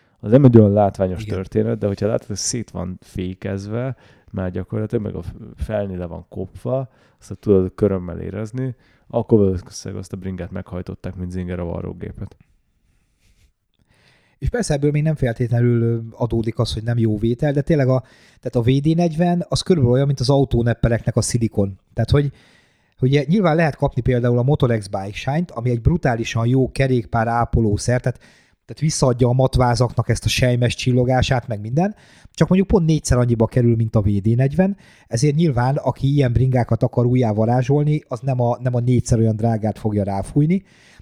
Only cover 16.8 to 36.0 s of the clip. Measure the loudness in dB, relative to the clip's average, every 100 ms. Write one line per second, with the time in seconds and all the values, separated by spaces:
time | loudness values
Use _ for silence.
16.8 | -2 0 0 0 -2 0 0 0 2 2
17.8 | 4 0 -2 _ _ _ -4 0 2 2
18.8 | 2 2 0 2 0 0 -2 -4 0 2
19.8 | 4 4 2 0 2 2 2 2 0 0
20.8 | 0 0 0 -2 0 0 -2 0 -2 -4
21.8 | _ -4 0 2 0 -6 _ _ _ _
22.8 | _ -2 2 2 2 2 2 2 0 0
23.8 | -2 -2 0 2 2 2 2 2 2 0
24.8 | -4 -8 -8 -8 -4 -4 -4 -4 -4 0
25.8 | 0 2 0 -2 -4 -2 0 2 0 0
26.8 | 0 0 0 -2 0 0 0 0 0 0
27.8 | -2 -2 -2 -6 -14 _ _ _ -18 -6
28.8 | -4 0 0 2 2 2 2 2 2 2
29.8 | 0 0 -2 0 0 0 2 2 0 0
30.8 | 0 2 2 2 2 0 -2 -10 -4 0
31.8 | -2 -4 _ -20 -10 -2 2 2 4 2
32.8 | 2 0 2 2 2 2 2 2 2 2
33.8 | 0 0 2 0 2 2 0 2 0 0
34.8 | -12 -20 -6 -2 0 2 0 2 0 0
35.8 | -2 -2